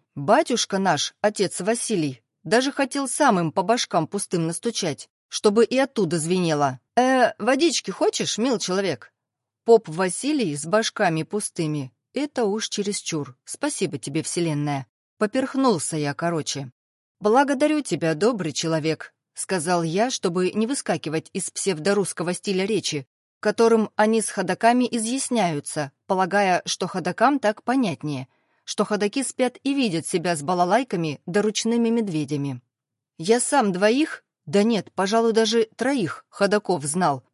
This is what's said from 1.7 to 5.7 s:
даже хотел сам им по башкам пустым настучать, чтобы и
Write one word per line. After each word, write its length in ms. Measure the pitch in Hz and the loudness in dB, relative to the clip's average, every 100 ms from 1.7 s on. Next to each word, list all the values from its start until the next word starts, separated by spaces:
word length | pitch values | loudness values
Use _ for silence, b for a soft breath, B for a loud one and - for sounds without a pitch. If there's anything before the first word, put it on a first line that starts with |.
| 233 - 202 151 131 _ _ | -2 -2 -2 -2 -6 _ _
даже 280 | 160 226 269 | 0 2 2
хотел 360 | 262 277 285 269 | -2 -2 -2 -4
сам 320 | - 285 190 | 2 4 4
им 120 | 165 | 2
по 120 | 196 | -2
башкам 420 | 185 240 - 180 156 | 0 0 0 -2 -2
пустым 400 | 202 - 180 165 | -6 -4 -2 -2
настучать, 640 | 165 233 - 175 139 - _ - | -2 -6 -4 -4 -6 -12 _ -12
чтобы 360 | - 214 208 | 0 2 4
и 140 | 226 | 4